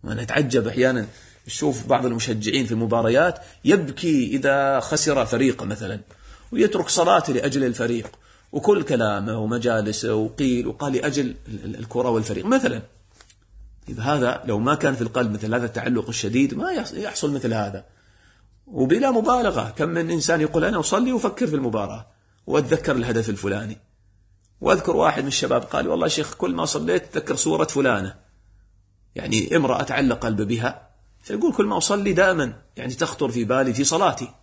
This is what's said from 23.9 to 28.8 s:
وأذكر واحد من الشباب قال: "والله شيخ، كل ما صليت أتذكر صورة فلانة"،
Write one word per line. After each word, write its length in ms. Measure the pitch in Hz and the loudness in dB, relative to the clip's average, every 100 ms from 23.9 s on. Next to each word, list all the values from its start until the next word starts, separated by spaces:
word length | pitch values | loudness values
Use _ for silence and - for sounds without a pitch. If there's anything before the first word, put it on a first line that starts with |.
| _ _ _ _ _ _ _ | _ _ _ _ _ _ _
وأذكر 360 | - 185 156 160 | 0 2 2 2
واحد 260 | 160 - | 2 2
من 60 | 139 | -2
الشباب 340 | 135 - 123 | -2 0 0
قال: 260 | - 139 139 | 0 -4 -2
"والله 200 | 160 165 | 0 0
شيخ، 260 | 160 147 | 0 -4
كل 200 | - 180 | -4 -4
ما 100 | 170 | -2
صليت 380 | 160 151 160 175 | -2 -2 0 -2
أتذكر 340 | - 156 - 143 | -2 -8 -4 -2
صورة 280 | - 160 | 0 0
فلانة"، 500 | 156 147 135 107 98 - _ _ _ _ _ _ | 0 2 2 2 -2 -10 _ _ _ _ _ _